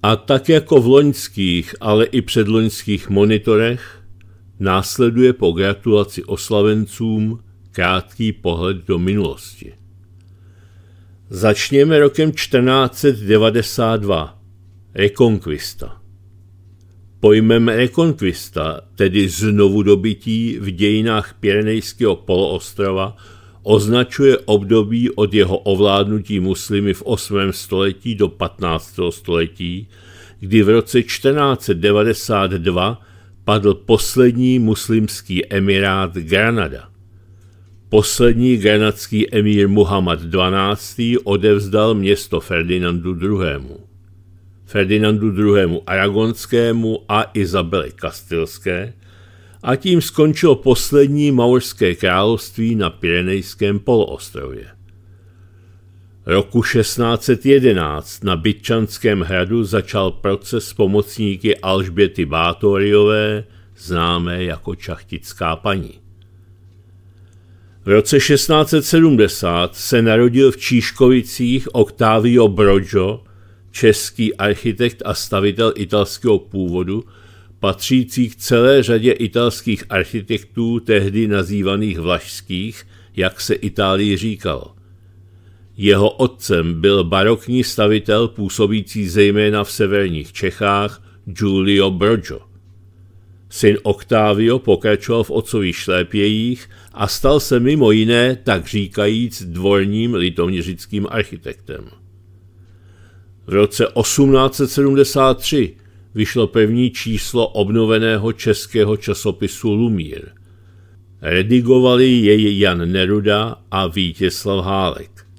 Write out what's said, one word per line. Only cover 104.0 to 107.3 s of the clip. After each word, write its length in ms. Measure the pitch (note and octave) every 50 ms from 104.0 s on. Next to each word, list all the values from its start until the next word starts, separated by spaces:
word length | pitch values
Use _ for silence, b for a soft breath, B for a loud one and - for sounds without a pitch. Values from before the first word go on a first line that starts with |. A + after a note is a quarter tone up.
| A2 - - - C#3 C3+ C3+ C3 C3 C3+ C3+
set 120 | - C#3+ B2+
sedmdesát 720 | - - C#3+ C#3 C#3 C3+ C#3 C3+ - C#3+ C3+ C3 C3 -
tři 380 | - - - D3 A#2 E2+ - b b b b b b b b
vyšlo 320 | G#2+ G#2+ - - B2 A2+ G2+
první 440 | - A#2 A2 G#2+ A2 A#2+ B2+ B2
číslo 560 | - - - A#2 A2+ G#2 - -